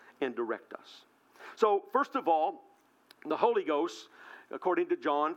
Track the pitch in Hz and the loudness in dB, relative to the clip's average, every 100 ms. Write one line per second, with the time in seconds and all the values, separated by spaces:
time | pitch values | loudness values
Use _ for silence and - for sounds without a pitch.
0 | - - 131 117 113 110 - - - - | -18 -4 -4 -2 -4 -6 -10 -18 -18 -20
1 | _ _ _ - - - 214 196 - 262 | _ _ _ -20 -12 2 4 4 2 0
2 | 277 - 165 160 170 339 - _ _ _ | 0 -2 2 2 0 -4 -20 _ _ _
3 | _ - 151 156 233 214 151 147 170 - | _ -14 -6 2 2 2 0 0 -2 -6
4 | - - - - - - 180 175 170 175 | -18 -20 -20 -20 -14 -4 0 0 0 -2
5 | 151 147 151 | 0 0 0